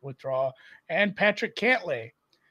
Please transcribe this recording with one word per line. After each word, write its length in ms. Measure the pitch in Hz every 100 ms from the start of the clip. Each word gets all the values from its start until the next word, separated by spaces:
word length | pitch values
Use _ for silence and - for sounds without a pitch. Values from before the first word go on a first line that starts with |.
withdraw, 500 | 139 131 135 131 135 127 - - -
and 260 | 170 202
Patrick 400 | - 202 202 220
Cantlay. 580 | - 220 254 180 127 113 - _ _ _